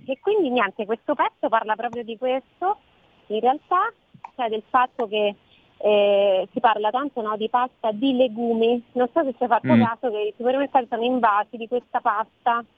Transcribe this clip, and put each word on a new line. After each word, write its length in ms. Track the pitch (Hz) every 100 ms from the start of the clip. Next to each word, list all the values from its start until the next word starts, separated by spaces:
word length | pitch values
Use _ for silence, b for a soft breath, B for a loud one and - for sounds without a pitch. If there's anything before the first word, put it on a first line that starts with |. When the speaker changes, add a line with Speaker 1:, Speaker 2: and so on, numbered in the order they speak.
Speaker 1:
e 140 | 139 269
quindi 300 | 392 427 277
niente, 340 | 247 196 -
questo 300 | 202 233 -
pezzo 340 | 285 381 - 277
parla 260 | 226 214 220
proprio 260 | 240 233
di 140 | 226 214
questo, 600 | 254 262 - - 359 415 _ _ _ _ -
in 120 | 214
realtà, 500 | 240 294 - 359 440 - _ - - -
cioè 140 | 233
del 120 | 220 -
fatto 380 | 247 254 - 214
che, 260 | 214 208 202 b b b -
eh, 680 | 208 208 202 202 202 190 190
si 80 | -
parla 300 | 226 214 214
tanto, 320 | 247 285 247
no, 140 | 214 214
di 100 | 220
pasta 420 | 247 254 _ 226
di 220 | 208 269 247
legumi. 680 | 254 214 233 226 226 240 -
Non 160 | 247 247
so 80 | 330
se 80 | 269 -
ci 60 |
hai 40 | 240
fatto 240 | 220 254
Speaker 2:
Mm. 100 | 233
Speaker 1:
caso 280 | 226 233 254
che 80 | 214
i 140 | 214 -
supermercati 500 | 240 262 277 269 233
sono 120 | 220
invasi 520 | 240 254 220 202 208 233
di 120 | 226
questa 320 | 240 - 240
pasta 640 | 233 208 214 _ 247 233 226